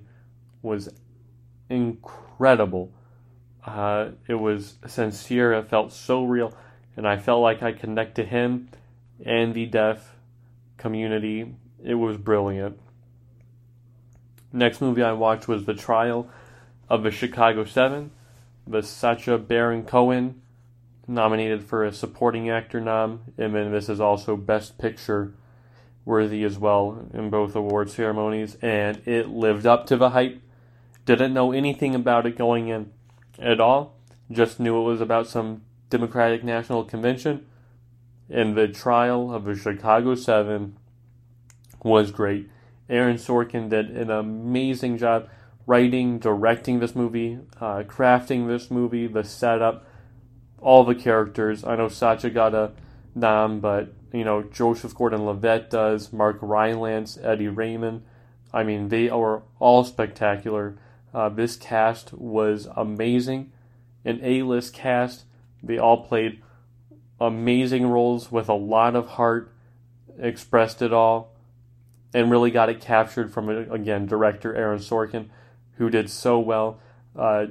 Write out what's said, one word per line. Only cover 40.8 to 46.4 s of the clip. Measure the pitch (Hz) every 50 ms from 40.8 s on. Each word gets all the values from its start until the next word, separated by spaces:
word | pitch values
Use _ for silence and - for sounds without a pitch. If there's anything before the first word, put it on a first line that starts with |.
| _ _ _ _ _ _ _ _ _ _ _ _ _ _ - _ _ _ - - -
was | 117 110 107 104 101
great. | 101 - 107 101 101 101 101 - - - - - _ - _ -
Aaron | 123 120 123 123 120 117
Sorkin | - - 123 120 120 117 - 120 113 107
did | 110 110 107 107
an | - 120 117 110
amazing | 110 107 107 107 110 110 113 120 123 127 131 131 131 123 - 127 120 113
job | 120 117 117 113 113 - - - - - - _ -
writing, | - 123 120 123 123 123 127 127 123 120 117
directing | 117 113 104 101